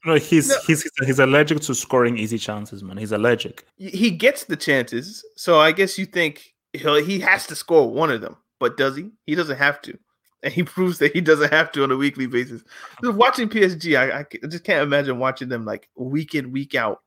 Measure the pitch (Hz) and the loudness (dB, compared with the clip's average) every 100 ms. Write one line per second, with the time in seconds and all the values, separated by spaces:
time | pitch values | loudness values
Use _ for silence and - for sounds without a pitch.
0 | 165 156 - 165 131 135 - 151 151 - | 4 2 4 2 4 0 2 0 0 -6
1 | 135 131 131 139 147 151 - 123 - 131 | -2 4 6 6 4 0 -2 -6 0 2
2 | 120 120 107 113 - 107 104 101 95 95 | 2 0 -4 -6 -6 -10 -10 -14 -14 -12
3 | 107 104 117 120 - - _ _ 190 190 | -6 0 2 2 -2 -14 _ _ -12 0
4 | 233 170 240 285 - 160 - 135 120 - | 0 2 0 0 -6 -8 0 0 0 -6
5 | 156 220 - - - 165 156 165 190 - | -8 -16 -20 -10 2 6 6 4 -2 -2
6 | 190 180 165 147 - _ _ 143 143 147 | -6 -2 -4 -4 -20 _ _ -6 2 2
7 | 156 196 - 190 - 156 - 165 127 113 | 2 -2 0 -2 -2 -12 2 4 4 2
8 | 160 117 101 - _ _ 123 120 135 139 | 0 -2 -6 -14 _ _ -4 0 -2 -2
9 | 127 _ - 151 160 131 143 143 - - | -14 _ -6 -4 -2 0 0 0 -10 -20
10 | _ _ _ _ - - 165 - 185 170 | _ _ _ _ -6 -4 -4 0 -2 2
11 | 147 160 165 151 147 151 143 143 139 131 | 0 2 2 4 4 2 0 0 0 0
12 | 143 135 127 120 123 113 _ - - - | -2 -2 -4 -4 -4 -10 _ -20 -20 -8
13 | 247 202 247 262 226 220 190 170 165 139 | -4 2 2 2 -2 2 0 0 0 2
14 | 131 139 147 - 151 165 - 165 147 143 | 2 -2 -8 -12 -12 -10 -2 0 2 0
15 | 139 127 131 131 127 123 110 104 _ - | 0 -2 -2 -4 -6 -6 -6 -8 _ -12
16 | 127 143 151 156 127 131 139 135 113 - | -6 -4 -4 -6 -6 -8 -4 -2 -2 -4